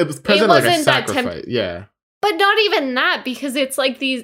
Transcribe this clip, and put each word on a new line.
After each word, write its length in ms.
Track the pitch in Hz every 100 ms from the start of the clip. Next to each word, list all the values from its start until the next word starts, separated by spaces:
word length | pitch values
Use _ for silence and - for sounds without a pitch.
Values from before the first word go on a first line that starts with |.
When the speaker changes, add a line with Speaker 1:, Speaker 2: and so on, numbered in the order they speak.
| 160
Speaker 1:
it's 80 | -
Speaker 2:
it 60 |
Speaker 1:
presented 240 | - 202 220
like 160 | -
a 40 | -
Speaker 2:
wasn't 180 | 330 302
that 220 | - -
temp- 200 | - 247
Speaker 1:
sacrifice. 180 | 85 -
Yeah. 360 | 117 95 87 101 _ _ -
Speaker 2:
But 160 | 403 330
not 200 | 392 440
even 340 | 415 359 269 247
that, 260 | 330 320
because 320 | 262 240 285 262
it's, 220 | 269 -
like, 220 | 269 254
these, 240 | 269 262